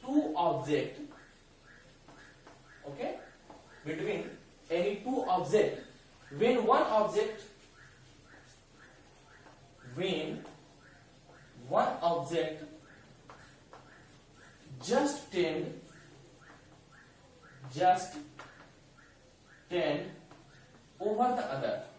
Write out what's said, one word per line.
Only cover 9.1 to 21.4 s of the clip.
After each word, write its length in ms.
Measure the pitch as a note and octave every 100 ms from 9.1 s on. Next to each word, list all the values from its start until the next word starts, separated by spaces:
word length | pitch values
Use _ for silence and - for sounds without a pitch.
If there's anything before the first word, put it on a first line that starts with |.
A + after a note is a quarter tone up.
| - - - - - - - B2+
when 480 | B2 F#3+ D#3+ D#3 - - - - - - - - - - - - - B2
one 240 | G3 - -
object 640 | E3+ E3+ D#3+ E3 D#3+ D3+ - - - - - - - - - - - - - - - - - - - - - C3
just 460 | - B3+ D4 - -
tend, 500 | F#3 D#3+ D#3+ - - - - - - - - - - - - - - - - - - - - -
just 460 | C3 F#3 F#3 - D4+ D4 - - - - - - - - - - - - - -
tend 400 | F3 D3+ - - - - - - - - - - -
over 300 | G#3 G#3+ B3
the 100 | -